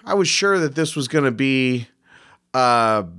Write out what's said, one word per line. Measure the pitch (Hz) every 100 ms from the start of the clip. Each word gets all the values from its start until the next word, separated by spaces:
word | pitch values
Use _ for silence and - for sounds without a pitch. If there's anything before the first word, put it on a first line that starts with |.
I | -
was | 196 170
sure | - 196 190
that | 151
this | 147 156 147
was | 127
gonna | 156 135
be, | 113 135 131 127 123 117 _ _ - - _ _
uh, | 127 123 120 113 107 87